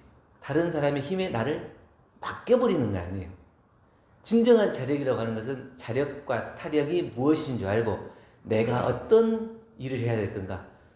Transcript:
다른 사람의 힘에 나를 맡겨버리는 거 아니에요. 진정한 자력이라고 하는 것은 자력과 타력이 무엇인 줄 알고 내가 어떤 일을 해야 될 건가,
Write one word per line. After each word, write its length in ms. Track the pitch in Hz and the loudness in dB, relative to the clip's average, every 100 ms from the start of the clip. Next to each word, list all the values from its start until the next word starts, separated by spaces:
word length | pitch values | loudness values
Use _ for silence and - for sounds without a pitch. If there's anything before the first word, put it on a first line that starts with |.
| - - _ _ | -20 -20 _ _
다른 300 | - 147 170 | -2 0 0
사람의 320 | 160 143 143 | 0 0 0
힘에 260 | 135 185 185 | -2 -2 -2
나를 420 | 117 113 165 - - - _ _ - | -2 -2 -2 -6 -16 -20 _ _ -14
맡겨버리는 720 | - - - 240 240 180 113 | -12 -8 2 4 4 2 0
거 60 | 95 | -2
아니에요. 320 | 87 98 85 - - _ _ _ _ _ _ _ | -4 -8 -10 -14 -20 _ _ _ _ _ _ _
진정한 500 | - 226 233 226 202 | 0 4 8 6 6
자력이라고 460 | - 131 143 131 113 | 0 -2 -2 0 0
하는 160 | 113 110 | 0 -4
것은 380 | 113 131 - - | -4 -8 -8 -14
자력과 800 | - 117 143 - - 117 - - | -4 -2 -2 -4 -4 -4 -4 -10
타력이 580 | 170 147 143 175 143 107 | -2 0 2 0 -2 0
무엇인 440 | 139 156 - 120 | 2 2 0 -4
줄 80 | 95 | 0
알고 320 | 107 110 87 - - - _ | 0 0 -2 -6 -18 -20 _
내가 460 | - 107 117 120 123 | -2 0 2 2 0
어떤 680 | - - 226 226 220 226 - - - | -2 4 4 6 0 -6 -12 -20 -12
일을 220 | 131 127 | -8 -4
해야 160 | 117 113 | -2 0
될 180 | 101 | -2
건가, 340 | - 95 92 - - - | -4 -8 -10 -12 -20 -20